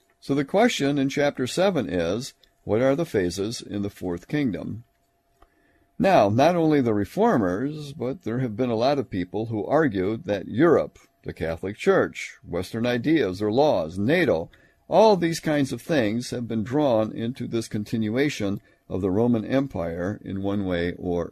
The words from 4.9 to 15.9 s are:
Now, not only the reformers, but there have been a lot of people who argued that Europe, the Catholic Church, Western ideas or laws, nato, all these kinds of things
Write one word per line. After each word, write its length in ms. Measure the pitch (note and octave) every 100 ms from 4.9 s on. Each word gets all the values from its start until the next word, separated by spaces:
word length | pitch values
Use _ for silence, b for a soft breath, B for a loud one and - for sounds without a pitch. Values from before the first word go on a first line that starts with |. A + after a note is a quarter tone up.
| _ _ _ _ _ b b b b b -
Now, 300 | F#3+ E3+ G2+
not 280 | A2+ E3+ F3
only 240 | D#3+ D3
the 140 | A#2
reformers, 1000 | G#2 G2+ - A#3 E3 F#2 F#2 C#3 D3+ D3
but 300 | - B2 C3
there 180 | G#2+ A#2+
have 160 | B2+ G#2
been 140 | B2+
a 60 | A2
lot 220 | B2+ C#3+
of 120 | G#2+
people 360 | G2 F2 G#2 A2+
who 200 | A2 -
argued 580 | D3 D#3 G2 F#2 A2+
that 240 | - G2+ -
Europe, 500 | G#2 E3+ A#2+ D2 - _ _
the 100 | -
Catholic 440 | - D#2+ E2 - G#2+
Church, 600 | - F#3 F#2 - - -
Western 440 | - E2+ F#2+ A2+ A#2+
ideas 540 | B2 C3 D#3+ G2+ F2+
or 120 | G#2
laws, 460 | A2+ D3+ A#2 D#2+ F#2
nato, 520 | G#2 F3 D3+ D#2+ E2 b b b -
all 260 | E3 A3 G3
these 220 | E3+ E3
kinds 320 | - D3 C3+
of 120 | B2
things 480 | -